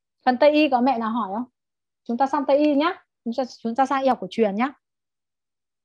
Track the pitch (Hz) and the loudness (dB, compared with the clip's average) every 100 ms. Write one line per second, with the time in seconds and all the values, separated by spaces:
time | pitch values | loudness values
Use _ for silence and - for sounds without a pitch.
0 | _ _ 254 247 294 302 302 247 254 233 | _ _ -2 4 4 4 2 2 2 0
1 | 220 233 196 208 247 _ _ _ _ _ | -4 -4 -4 -6 -10 _ _ _ _ _
2 | - 233 269 302 277 285 302 277 330 370 | -8 -2 0 0 0 2 2 2 0 -4
3 | _ _ 233 240 247 - 226 240 269 277 | _ _ -8 -6 -8 -8 -6 -2 -2 0
4 | 269 220 180 - 208 202 262 - _ _ | 0 -2 -4 -2 -2 0 -4 -6 _ _
5 | _ _ _ _ _ _ _ _ | _ _ _ _ _ _ _ _